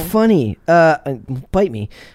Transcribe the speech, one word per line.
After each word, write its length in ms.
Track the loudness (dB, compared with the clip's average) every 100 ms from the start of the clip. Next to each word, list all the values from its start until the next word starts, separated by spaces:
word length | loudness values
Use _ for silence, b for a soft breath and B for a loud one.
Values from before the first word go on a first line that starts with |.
| 0
funny. 520 | 0 2 2 0 -4 0
Uh, 300 | 4 4 2 -4 -12 -10 -12 -6
bite 180 | -2 -2
me. 180 | -4 -12 B B